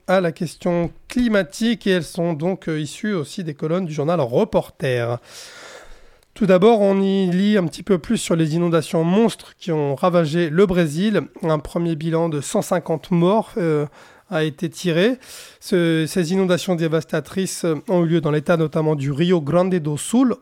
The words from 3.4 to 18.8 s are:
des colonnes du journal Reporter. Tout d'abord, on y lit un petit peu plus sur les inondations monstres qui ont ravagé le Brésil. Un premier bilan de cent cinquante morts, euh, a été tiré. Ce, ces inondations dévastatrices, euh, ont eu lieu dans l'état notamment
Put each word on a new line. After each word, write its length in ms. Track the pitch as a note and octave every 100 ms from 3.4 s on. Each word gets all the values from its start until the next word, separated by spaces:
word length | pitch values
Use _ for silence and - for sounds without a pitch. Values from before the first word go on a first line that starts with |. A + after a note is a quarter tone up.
des 100 | D#3+
colonnes 320 | C#3 D#3 F3+ F3
du 80 |
journal 280 | D3 C#3+ F3
Reporter. 1000 | A#2+ C#3 A3 F3+ - - C#3 B2 A#2 A#2+ - - - - - - - - - - _
Tout 120 | - F#3+
d'abord, 340 | F#3 G#3+ A3
on 220 | G3 G3
y 280 | G3 G3 F#3
lit 280 | F3+ G3+ G#3+
un 80 | E3
petit 180 | -
peu 140 | F3 F#3
plus 200 | - A3
sur 200 | - E3+
les 180 | D#3+ E3
inondations 480 | F3 E3 - E3
monstres 500 | E3 G3 A3+ - - -
qui 160 | -
ont 220 | D#3 C#3+ C3+
ravagé 540 | F#3 F3 D#3 E3+ E3+
le 160 | D#3+ G3+
Brésil. 580 | F3+ E3 D3+ G#3+ G3 C#3 -
Un 160 | E3 D3+
premier 380 | - F3+ E3+ D#3
bilan 320 | E3 D#3+ E3+
de 100 | D3
cent 220 | - G#3
cinquante 500 | - F3+ D#3 D#3 -
morts, 400 | F3 F3 G#3+ - A3+
euh, 280 | E3 D3+ D3 - - - -
a 160 | E3+ D#3
été 240 | C3+ E3
tiré. 500 | - F3+ D#3+ G#3+ B3+ - - - -
Ce, 460 | - F#3 E3+ D#3+ D#3
ces 240 | G3 D#3+
inondations 440 | F#3+ F#3 F3+ - E3+
dévastatrices, 920 | E3 D#3+ - D#3+ - F#3+ F#3 - F3
euh, 100 | D3+ -
ont 160 | F3+ E3
eu 20 |
lieu 140 | E3+
dans 100 | D3+
l'état 240 | D3+ D#3+ E3+
notamment 400 | D#3 E3